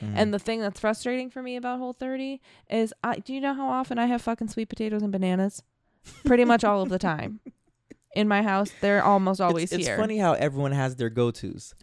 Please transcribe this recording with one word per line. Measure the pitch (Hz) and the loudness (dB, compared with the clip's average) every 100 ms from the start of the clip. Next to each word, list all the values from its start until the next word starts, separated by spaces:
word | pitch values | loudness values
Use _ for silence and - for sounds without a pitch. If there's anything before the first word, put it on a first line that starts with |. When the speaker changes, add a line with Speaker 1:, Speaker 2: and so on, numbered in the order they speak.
Speaker 1:
Mm. | 208 | -6
Speaker 2:
And | - 214 | 0 0
the | 202 | 0
thing | - 226 | -4 -4
that's | 202 - | -6 -4
frustrating | 214 220 247 254 254 | -4 -2 -4 -6 -6
for | 262 | -12
me | 254 247 | -10 -8
about | 247 254 | -6 -6
Whole | 254 | -8
thirty | 247 262 262 269 269 - - - | -8 -8 -6 -8 -10 -16 -20 -4
is, | 226 226 - | -2 -2 -4
I, | 233 - | -6 -6
do | - | -8
you | 269 | -4
know | 277 | -4
how | 277 269 | -2 -2
often | 254 262 233 | -2 -2 0
I | 240 | 0
have | 240 | 0
fucking | - 226 226 | -2 -4 -6
sweet | - 220 | -6 -6
potatoes | - 220 214 | -6 -4 -2
and | 208 | -2
bananas? | 196 185 180 196 - - _ _ _ - - | 0 0 2 0 -4 -16 _ _ _ -20 -4
Pretty | 285 247 | 4 6
much | 240 233 | 8 6
all | 214 202 | 4 2
of | 185 | 0
the | 185 | -2
time. | 185 156 117 214 | -2 -2 -6 -10
Speaker 1:
<laughs> | - - _ _ _ - _ - | -16 -20 _ _ _ -20 _ 0
Speaker 2:
In | 214 | 2
my | 202 | 2
house, | 220 190 202 - | 2 0 -2 0
they're | 202 202 | 2 4
almost | 196 202 190 185 | 6 4 4 2
always | 175 170 180 | 2 2 0
Speaker 1:
It's, | |
it's | 185 135 | -2 0
Speaker 2:
here. | 101 | 0
Speaker 1:
funny | 220 214 | 0 2
how | 180 | 2
everyone | 143 147 135 139 | 2 0 0 -2
has | 139 131 127 | 0 -2 -2
their | 117 | -2
go-tos. | 113 120 - 95 - - - | 0 0 -2 -10 -12 -16 -20